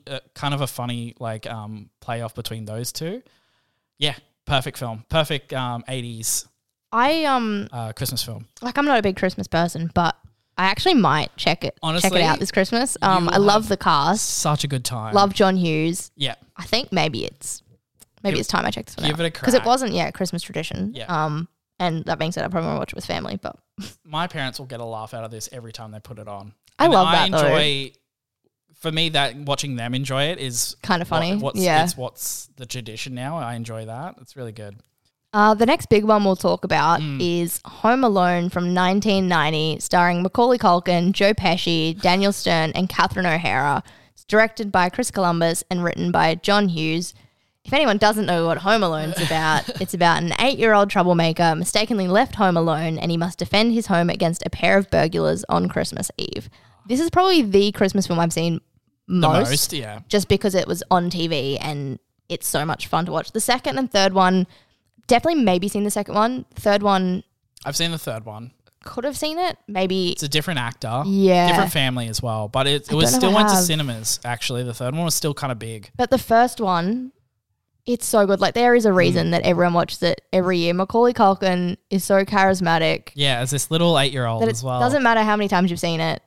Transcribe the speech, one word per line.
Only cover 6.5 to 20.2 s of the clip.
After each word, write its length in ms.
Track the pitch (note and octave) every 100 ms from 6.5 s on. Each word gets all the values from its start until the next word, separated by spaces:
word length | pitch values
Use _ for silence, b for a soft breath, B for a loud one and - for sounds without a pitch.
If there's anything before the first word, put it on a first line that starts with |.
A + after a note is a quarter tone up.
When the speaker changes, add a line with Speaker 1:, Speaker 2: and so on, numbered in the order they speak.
| _ _ _ _
Speaker 2:
I, 320 | A3+ C4 D#4+
um, 440 | D4+ B3+ A3 G3+ G3+
Speaker 1:
uh, 200 | A#2+ A2
Christmas 280 | - B2+ A2+
film. 240 | A#2+ G#2+ - -
Speaker 2:
like, 180 | B3 C#4
I'm 60 |
not 160 | C#4+ B3
a 20 |
big 140 | G#3 F#3+
Christmas 320 | F#3+ G3 F#3
person, 420 | E3 E3+ D#3+ E3
but 240 | - E3 - - _ _ -
I 100 | F#3+
actually 280 | G3+ F#4+
might 420 | D#4 D#3+ D3 - -
check 280 | F3 E3
it, 100 | D3+
check 0 |
it 40 | -
Speaker 1:
Honestly, 400 | D#3+ E3+ F#3+ F3+
Speaker 2:
out 160 | D#3+ -
this 140 | G3
Christmas. 440 | - F#3+ A#3 C4+ -
Speaker 1:
you 60 | G3
Speaker 2:
Um, 200 | F#3 -
I 100 | G3
Speaker 1:
will 80 | G3+
Speaker 2:
love 160 | G#3
Speaker 1:
have 40 | G#3+
Speaker 2:
the 60 | F#3+
cast. 480 | F#3 D3+ D3+ G#3 - -
Speaker 1:
such 240 | D#3 D3
a 60 | C#3+
good 160 | C3
time. 300 | B2 B2 A2
Speaker 2:
Love 200 | G3 G3
John 220 | G3 F#3+ F#3+
Hughes. 560 | E3+ D#3 E3 F3+ -
Speaker 1:
Yeah. 220 | - C3+ A2+ _ -
Speaker 2:
I 60 |
think 300 | - A3+ C#4+
maybe 320 | F3+ D#3 A2
it's, 360 | G#1+ - - - _ _ _ _ _ _
maybe 120 | G3+ F3+
Speaker 1:
Give, 40 |
Speaker 2:
it's 60 | -
time 160 | F3+
I 60 | -
check 160 | A#3 A3
this 100 | -
one 100 | D#3
Speaker 1:
give 120 | D#3
Speaker 2:
out. 60 |
Speaker 1:
it 20 | E3
a 40 |
Speaker 2:
'Cause 220 | - -
it 40 | B3+
Speaker 1:
crack. 80 | A#3
Speaker 2:
wasn't, 280 | C4 A#3+
yeah, 120 | F3 D#3+
a 60 |
Christmas 300 | -